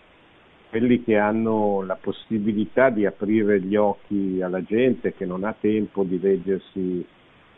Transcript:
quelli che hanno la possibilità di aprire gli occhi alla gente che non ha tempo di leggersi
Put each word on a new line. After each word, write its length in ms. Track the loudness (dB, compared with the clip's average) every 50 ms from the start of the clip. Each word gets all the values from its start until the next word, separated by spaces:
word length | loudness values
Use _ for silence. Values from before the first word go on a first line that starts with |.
| _ _ _ _ _ _ _ _ _ _ _ _ _ _
quelli 320 | -2 0 2 4 2 2
che 140 | 2 2 2
hanno 640 | 4 4 2 0 0 0 0 0 0 0 0 0 -2
la 160 | -4 -4 -6
possibilità 960 | -6 -6 -8 -8 -8 -6 -6 -4 -2 -2 -2 -2 -2 -2 -2 2 2 2 2
di 160 | 2 2 0
aprire 520 | -2 -2 -2 -2 0 2 2 4 4 2 2
gli 160 | 2 2 2
occhi 680 | 2 2 2 0 -4 -6 -6 -4 -2 -2 -2 -2 -2
alla 200 | -2 -2 -4 -4
gente 520 | -4 -2 0 2 2 2 0 0 -2 -6 -4
che 100 | -4 -6
non 200 | -6 -6 -4 -4
ha 120 | -6 -4 -2
tempo 440 | 0 0 0 0 -2 -2 -2 -2
di 180 | -2 -2 -2 0
leggersi 840 | 0 2 0 0 0 -2 -4 -4 -4 -8 -8 -6 -4 -4 -4 -4 -6 -10 _ _ _ _ _ _ _ _ _